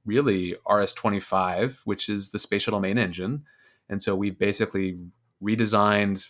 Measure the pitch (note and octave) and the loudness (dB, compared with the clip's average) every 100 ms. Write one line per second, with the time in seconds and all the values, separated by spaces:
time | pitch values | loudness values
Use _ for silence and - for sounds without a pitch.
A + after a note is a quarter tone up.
0 | G#2+ A2+ C#3+ F#2+ F2+ - - G#2 G2+ - | -2 2 2 2 0 -4 2 2 2 0
1 | A2+ G2+ - F#2+ F#2 F2+ B2+ C3 - G2+ | -2 -2 0 0 2 0 -2 -2 -6 -4
2 | - G#2 G2 G#2 - G#2 - G#2 F#2+ A2 | -4 -4 -4 -6 -2 -2 0 0 0 0
3 | G2 E2+ F#2 D3 - _ _ _ - G2+ | -2 -2 -6 -6 -10 _ _ _ -8 -4
4 | - F#2+ G2+ F#2 G2+ G2+ G#2+ G2 F#2+ F2+ | -2 0 -2 0 0 0 -2 -2 -4 -6
5 | F2 - _ _ G2+ A2 A2 G#2+ G#2 G#2 | -12 -20 _ _ -2 0 2 4 4 4
6 | G2+ F#2+ | 2 -2